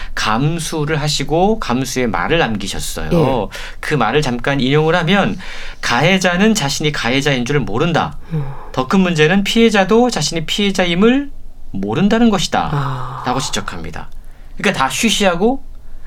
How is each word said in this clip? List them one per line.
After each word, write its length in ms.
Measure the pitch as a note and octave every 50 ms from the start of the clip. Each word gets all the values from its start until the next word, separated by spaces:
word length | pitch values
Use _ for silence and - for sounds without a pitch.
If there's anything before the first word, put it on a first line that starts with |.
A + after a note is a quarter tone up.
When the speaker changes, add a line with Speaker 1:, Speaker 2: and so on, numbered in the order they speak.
| - - -
Speaker 1:
감수를 840 | - - A2 G#2+ A2+ C#3 D#3 E3+ E3+ D#3+ - E3+ D#3 D3 C#3+ D#3+ D3
하시고 600 | C#3+ D3+ D3 - C#3 C3+ D3+ E3+ F#3 G3+ A3 A3
감수의 480 | - - A#2+ B2+ C3+ C3 - C3 B2+ A#2
말을 280 | F#2+ E2+ F2 G2+ D3+ E3+
남기셨어요. 680 | D3 A#2 A2 G2 G2+ F#2 - D#2 D2 - - - D#2+ -
Speaker 2:
예. 460 | E3+ E3+ D3+ C3 C3+ A#2+ G2 - - - - - - -
Speaker 1:
그 140 | - - -
말을 260 | B2 A2+ G#2+ A#2+ D3+
잠깐 400 | D3+ C3 A#2+ A#2+ - C#3+ C#3 C#3
인용을 340 | A#2+ C3 C#3+ D3+ D#3 D#3+ E3
하면, 420 | F3+ E3 D#3 G3 G3+ E3+ A#2 F#2+ - - - - - - - - -
"가해자는 720 | - - A#2+ A#2+ C#3+ F3 F#3+ F#3+ F#3 F#3 F3 F3 G3+ A3+ A3
자신이 380 | G#3 C#3+ C#3 - - D#3 D3+
가해자인 540 | D3 - - A#2 B2+ C#3 C3+ D3 C#3 B2 A#2+
줄 120 | B2 C#3+ D3
모른다. 580 | A#2+ - G2 A#2+ D#3+ F3 E3 C3 F2+ D2+ - - - - D#3+
Speaker 2:
음. 100 | D#3 C#3 C3+ C#3 - - -
Speaker 1:
더 140 | - C3+ B2+ -
큰 120 | - F#3+
문제는 440 | F#3 F3 E3+ D3+ D3+ D#3 F#3 G3 G3
피해자도 640 | G3 - A3+ A#3 A3+ G#3+ G3+ F#3+ F#3 G#3+ A3+ B3 B3
자신이 340 | A#3 E3 D#3 - E3+ E3 D#3+
피해자임을 840 | - - - G#3 G3+ G3 - F#3 F3 E3+ F3 G#3 A#3 B3+ C#4 C#4+ C#4+ - - - - - - - -
모른다는 580 | - - - G2+ A2 - G3 G#3 A#3 A3+ A#3+ A#3
것이다." 400 | G3+ - - - - F#2+ E2 D#2
Speaker 2:
아. 520 | D3+ C#3+ C#3 C3+ - - - - - - -
Speaker 1:
라고 160 | B2+ A#2+ C3+
지적합니다. 720 | C3+ - - A2 F#2+ - - F2 D#2 - - F2 E2+ - - - - - - - - - - -
그러니까 200 | F3+ G3+ - C#3+
다 120 | C3+ C3+
쉬쉬하고 720 | - - - A3+ - - G#3 F#3+ F3 E3 G3 A3+ C4+ - - - - - - - - - -